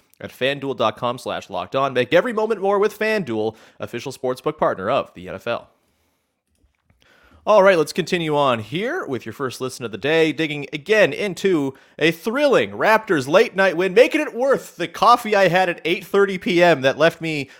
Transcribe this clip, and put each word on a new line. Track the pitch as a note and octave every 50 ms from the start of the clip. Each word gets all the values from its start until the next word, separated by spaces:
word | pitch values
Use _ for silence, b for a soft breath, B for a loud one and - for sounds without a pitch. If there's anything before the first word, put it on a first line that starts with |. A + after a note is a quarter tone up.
| _ _ _ -
at | - -
fanduel | - - B2+ C3+ C#3+ C#3+ C3+ C#3 B2+
dot | G#2+ A#2+ A2 A2+
com | - B2+ A#2+ B2 B2+
slash | - G#2 F2+ F2 - -
locked | G2 F2+ F2+ F#2+ -
on. | C3+ C#3 C3+
Make | B2+ B2+ B2 - D3+
every | F3 F#3 B3+
moment | A3 G#3+ G#3+ G#3+ A3+ F3+
more | F#3 G3 G3+ G3
with | G3+ G#3 - -
FanDuel, | G#3+ A3 A3 G#3+ E3+ A#2+ A2+ G#2+ G#2+ A2 G#2+ B B B B B
official | A2 - - A#2+ - C#3
sportsbook | B2+ - - B2+ B2+ - - D3+ D3+
partner | - F3+ D#3 A#2 F#2 F#2 G#2+
of | C3+ B2 - -
the | - - F2+ F2+
N | E2+
F | F#2+ -
L. | A#2 A#2 - - _ _ _ _ _ _ _ _ _ _ _ _ _ _ _ _ _ _ _ _ _ _ _ _ _ _ _ b b b b b b b b b
All | F#3+ G#3+ G#3
right, | F#3+ G3 F#3+
let's | E3 D3+ -
continue | - - F3 - F#3 F3 E3 D#3 D3
on | C#3+ C#3+ C3+ A#2+ A2
here | G#2+ - C#3 F3 G#3 B3+ E4 F#4 D#4+
with | - C3 A2+ -
your | A2+ G#2+
first | - C#3 B2 - -
listen | C3 B2+ - - B2+
of | A2
the | G#2 G2+
day, | - C#3 D#3+ E3 D#3+ D#3+
digging | C#3+ C3 D#3+ D3 D3+ D3 C#3 -
again | - D3 C#3 - G#3+ G#3+ F#3+ C#3+
into | C#3+ - G3+ - E3 - - G3 F3+ D#3 C#3 C3+ - b b b b b
a | D3 E3
thrilling | E3 E3 - A3+ A3 C#4 D4 C#4+ A3+ D#3+ A2+ G2
Raptors | G2+ G#2+ D3+ G3 A3 A3 A3 - F3+ D3 B2 C3+
late | D#3+ G3 B3 - -
night | F#3 F#3+ F#3+ D#3
win, | E3 F#3+ F#3+
making | F3+ G#3+ B3+ - - D4+
it | D4+ B3
worth | F#3+ A3+ B3+ C#4 B3 - - - -
the | - F3 D#3
coffee | - - F#3+ G#3+ A#3+ A#3+ - G#3+ G3+
I | G3 G3 F3
had | E3 F#3 F#3 F3
at | E3 - -
eight | - - G3+ F3+
thirty | - - G3 G3+ G3 G3 F3+
P | - - F3+ E3+
M | F3 F3 D#3+ C3+
that | B2+ C3+ -
left | B2 D#3 E3 - -
me | D#3+ E3 D#3 D3 C3+ - B